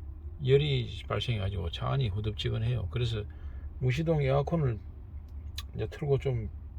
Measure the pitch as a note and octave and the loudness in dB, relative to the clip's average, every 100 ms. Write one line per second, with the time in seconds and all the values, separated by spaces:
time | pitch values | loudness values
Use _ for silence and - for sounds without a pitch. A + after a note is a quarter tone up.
0 | - - - - B2+ C#3 D3 C3 A2 - | -8 -10 -10 -2 6 6 6 2 0 -6
1 | - G#2 A2+ G#2+ G2+ G2 E2+ - A#2 C3+ | -2 0 0 0 0 0 -2 -2 0 2
2 | A#2 G2 A2 G#2 A#2+ A2+ A2+ A#2+ F2+ A#2 | 2 0 -2 -2 0 0 2 0 0 0
3 | A#2+ A2 - - - - - - B2+ B2+ | 0 0 -4 -8 -8 -8 -8 -2 0 2
4 | E3 D#3 C3 C#3 C#3 E3 C3+ G#2+ - - | 4 4 4 4 4 2 2 0 -6 -12
5 | - - - - - - - - A#2 - | -12 -12 -10 -10 -10 -10 -8 -4 -4 -2
6 | D3 C3+ C#3 A#2+ G#2+ - - | 2 2 2 -2 -4 -8 -12